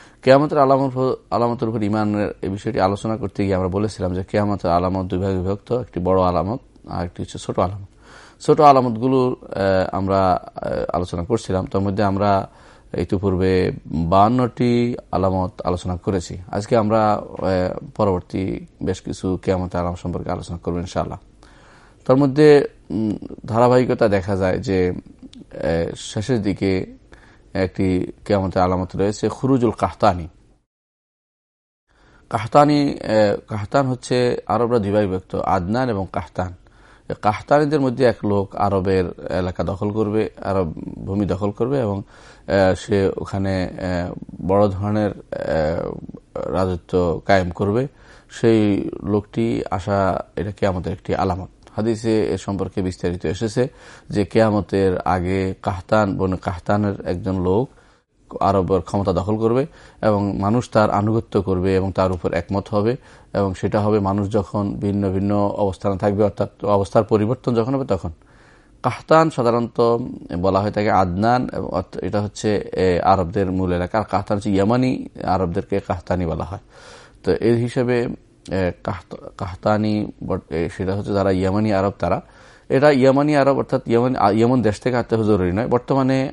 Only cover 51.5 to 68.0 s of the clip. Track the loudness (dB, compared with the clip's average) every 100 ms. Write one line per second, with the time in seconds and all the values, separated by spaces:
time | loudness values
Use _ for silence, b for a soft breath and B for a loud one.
51.5 | _ -14 -4 -2 -2 0 0 0 -2 -4
52.5 | -4 -4 -4 -4 -2 -4 -2 -4 -2 -2
53.5 | 0 -2 B B B B -2 0 2 2
54.5 | 2 0 0 2 0 0 -2 0 -2 -2
55.5 | -4 -6 -6 0 2 2 0 -2 -2 -4
56.5 | -6 -2 0 0 -2 -4 -4 -2 -2 2
57.5 | 0 0 b b b b _ -14 -2 2
58.5 | 2 2 0 0 -4 0 0 0 0 0
59.5 | 0 -2 B B B 0 2 0 0 0
60.5 | 0 2 2 2 2 0 0 0 -2 0
61.5 | 0 2 0 0 0 0 0 -2 -4 -2
62.5 | -4 -2 -2 0 -2 B B B -2 -2
63.5 | -2 -2 0 2 2 2 0 0 -2 -2
64.5 | -4 -4 -4 -2 0 0 0 0 0 0
65.5 | 0 -2 -2 -4 -2 0 2 0 0 -6
66.5 | -4 0 0 2 0 2 2 0 -2 -2
67.5 | -2 0 -2 -2 -4